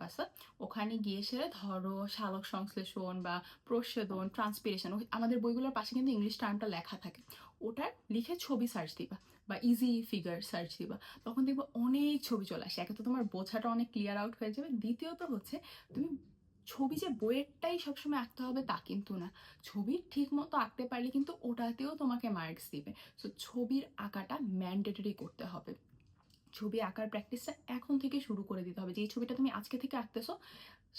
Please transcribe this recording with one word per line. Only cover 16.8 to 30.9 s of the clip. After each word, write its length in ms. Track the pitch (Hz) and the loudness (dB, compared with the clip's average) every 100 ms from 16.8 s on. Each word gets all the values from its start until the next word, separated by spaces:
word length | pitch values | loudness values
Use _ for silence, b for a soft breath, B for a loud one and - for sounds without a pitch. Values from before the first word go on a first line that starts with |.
| 269 311 | 2 2
যে 60 | 370 226 | 0 2
বইয়েরটাই 560 | 220 262 285 - 330 349 | 4 4 2 -2 0 0
সবসময় 420 | 285 277 294 285 | 0 -2 0 2
আঁকতে 180 | 240 - | 0 -2
হবে 180 | 254 262 254 | -2 0 0
তা 60 | 247 - | -2 -2
কিন্তু 240 | 196 202 190 | -4 -2 -4
না, 60 | 180 - B B | -4 -8 B B
ছবি 320 | - 202 202 349 - | -6 -2 2 0 0
ঠিক 180 | 277 277 285 | 0 2 2
মতো 160 | 294 294 | 2 2
আঁকতে 280 | 220 - 247 | 2 0 -2
পারলে 180 | 247 247 277 | 0 2 2
কিন্তু 160 | 277 - 247 | 0 -2 -4
ওটাতেও 420 | 240 233 233 277 302 | 0 0 0 -2 0
তোমাকে 240 | 277 240 233 | 2 2 2
মার্কস 360 | 190 160 160 - | 0 -2 -6 -8
দিবে। 160 | 151 147 - B B | -8 -8 -10 B B
So 60 | - - | -10 -8
ছবির 400 | - 240 233 269 - - | -6 -2 2 0 0 -6
আঁকাটা 400 | 202 202 190 311 233 185 | -6 -4 -4 -2 0 0
ম্যান্ডেটরি 520 | 185 190 202 202 202 202 | 0 0 0 0 -2 -4
করতে 220 | - - | -6 -8
হবে, 280 | 180 180 - - - - - - _ _ _ | -8 -8 -8 -12 -14 -20 -20 -20 _ _ _
ছবি 260 | - 214 226 | -6 -2 0
আঁকার 260 | 214 190 220 | 0 -2 -2
প্র্যাকটিসটা 400 | 208 - 240 - - - 247 | -4 -4 -6 -6 -8 -6 -4
এখন 180 | - 277 | 2 4
থেকে 140 | 269 277 | 4 0
শুরু 220 | 269 202 | 0 -2
করে 200 | 196 190 180 | -2 -2 -4
দিতে 120 | 180 | -4
হবে। 120 | 185 | -2
যেই 160 | 180 214 | 0 0
ছবিটা 220 | 240 240 | 0 0
তুমি 160 | 254 269 | 2 2
আজকে 260 | 190 208 254 | 2 -2 -2
থেকে 140 | 269 262 | -2 -2
আঁকতেছো, 380 | 220 226 233 381 B B B B B | -2 -4 -4 -6 B B B B B